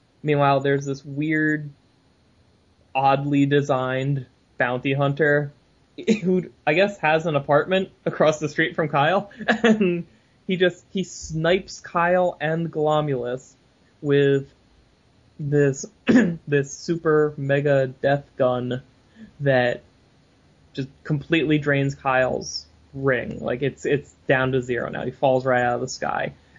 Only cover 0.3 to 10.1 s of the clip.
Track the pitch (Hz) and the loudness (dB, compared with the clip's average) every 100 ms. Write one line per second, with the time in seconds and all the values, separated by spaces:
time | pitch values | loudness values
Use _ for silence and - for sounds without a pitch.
0.3 | 143 139 139 139 139 139 139 147 139 156 | 2 4 2 2 0 -2 -8 -8 -6 -2
1.3 | 156 156 151 147 - _ _ _ _ _ | 0 0 -2 -6 -16 _ _ _ _ _
2.3 | _ _ _ _ _ _ 135 135 139 143 | _ _ _ _ _ _ 0 2 2 2
3.3 | 143 143 143 139 131 127 131 139 139 123 | 2 4 2 2 -2 0 -2 -2 -4 -6
4.3 | _ _ - 123 127 139 135 143 143 151 | _ _ -2 -2 0 -2 0 0 2 2
5.3 | 147 143 - _ _ _ - - 214 180 | 2 0 -10 _ _ _ -10 0 0 2
6.3 | 185 - _ - 156 202 - 156 160 165 | -2 -2 _ -2 2 0 0 0 0 0
7.3 | 143 139 147 170 190 185 _ 165 - 156 | -2 2 2 2 -2 -2 _ -8 2 2
8.3 | 156 151 - 160 175 156 147 151 196 208 | 2 -4 -2 -2 -2 -2 2 2 0 -4
9.3 | - 220 220 233 214 185 170 170 | -12 -4 0 2 2 2 -2 -8